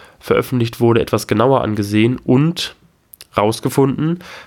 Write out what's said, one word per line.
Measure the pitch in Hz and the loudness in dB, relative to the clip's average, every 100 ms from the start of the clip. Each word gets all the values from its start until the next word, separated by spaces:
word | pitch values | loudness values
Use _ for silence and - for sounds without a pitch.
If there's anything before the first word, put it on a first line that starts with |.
| - _ | -20 _
veröffentlicht | - - 117 127 117 - | -2 0 0 -2 -2 0
wurde, | 120 117 | 2 2
etwas | - 113 - | 0 -2 -2
genauer | 107 123 131 | 0 2 2
angesehen | 117 107 101 107 120 127 | 0 -4 -2 2 2 0
und | - 127 156 175 - - _ _ _ - - - | 0 2 2 -2 -10 -14 _ _ _ -20 -8 -2
rausgefunden, | 107 113 135 - 139 - 151 175 - - | -2 -2 -2 0 0 0 -2 -4 -8 -20